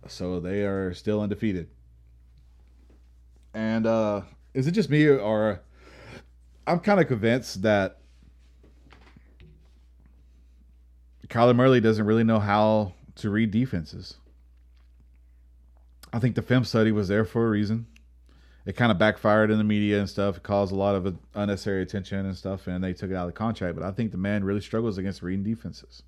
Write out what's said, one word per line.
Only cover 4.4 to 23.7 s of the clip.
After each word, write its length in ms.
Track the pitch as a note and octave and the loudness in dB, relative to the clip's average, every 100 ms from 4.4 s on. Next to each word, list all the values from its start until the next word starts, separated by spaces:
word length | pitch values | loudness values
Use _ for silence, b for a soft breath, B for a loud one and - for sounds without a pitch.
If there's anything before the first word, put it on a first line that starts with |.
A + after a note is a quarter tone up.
| _ | _
is 140 | C3 C3+ | -4 -2
it 40 | |
just 180 | F#3 G3 | 0 0
me, 180 | D3 D3+ | 2 4
or 540 | C3+ G#2 A2 G#2+ F#2+ - B B B B B B - - - - | 4 2 0 0 -2 -10 B B B B B B -20 -20 -14 -4
I'm 120 | F3 | -2
kinda 240 | - G3+ | 2 2
convinced 600 | A#2+ B2 A2 B2 A2+ F#2+ | 2 2 2 0 -2 -4
that 380 | G#2+ G#2 F#2+ - - _ - _ _ _ - _ - - - - _ _ - - _ _ _ _ - _ - _ _ _ - _ _ _ _ _ - | 2 2 2 -6 -20 _ -20 _ _ _ -20 _ -20 -20 -20 -20 _ _ -20 -20 _ _ _ _ -20 _ -20 _ _ _ -20 _ _ _ _ _ -8
Kyler 280 | A#2 A#2+ B2 | 4 6 6
Murray 260 | C3 B2+ | 6 6
doesn't 240 | A2+ G#2+ G#2+ | 4 2 2
really 180 | A2+ | 4
know 160 | A2+ A2+ | 4 2
how 540 | G2+ G#2 G#2+ A2 G#2 - - - | 2 2 4 2 0 -6 -20 -8
to 140 | A2 | -2
read 220 | G#2 A2+ | 0 0
defenses. 680 | G2+ C3 F#2 D#2 F2 F2+ - _ _ _ _ _ _ _ _ - _ _ _ - _ _ _ _ - - | 0 -2 -4 -8 -14 -18 -20 _ _ _ _ _ _ _ _ -20 _ _ _ -20 _ _ _ _ -20 -10
I 60 | A#2+ | -2
think 160 | A#2+ A2 | 0 -2
the 60 | |
film 220 | - B2 | 0 0
study 280 | A2+ A#2 A2 | 2 2 4
was 160 | G#2+ F#2+ | 2 0
there 180 | G2+ A2 | 0 0
for 220 | A#2+ A2+ | 0 0
a 20 | |
reason. 380 | G#2+ G#2 A2 A2+ - _ - _ b b b - | 2 0 -2 -6 -18 _ -20 _ b b b -12
It 100 | F#2+ | 0
kinda 200 | A#2+ F#2+ | 2 4
backfired 560 | G#2+ G#2+ A2 G#2+ G#2+ | 2 2 2 4 4
in 60 | A2 | 2
the 60 | |
media 360 | G#2+ G#2 G#2 G2+ | 2 2 2 0
and 100 | G2 | -2
stuff. 280 | - G2+ F2+ | -2 -2 -4
It 60 | |
caused 280 | - G2+ G2 | -2 0 0
a 40 | G2 | 0
lot 200 | G2 G2 | 0 0
of 220 | F#2 F2 - | -2 -8 -12
unnecessary 480 | - G#2 G2 - G2 | -6 -4 -4 -2 -4
attention 440 | F2+ G#2 F#2 G2 G2 | -4 -6 -6 -6 -6
and 120 | F#2 | -8
stuff, 300 | F#2+ G2 - | -8 -8 -8
and 160 | F2+ | -6
they 100 | F#2 | -6
took 180 | F2 G2 | -6 -6
it 40 | F#2 | -6
out 120 | F2 | -6
of 60 | |
the 40 | E2 | -6
contract. 380 | A2+ A2 F#2 | -6 -4 -6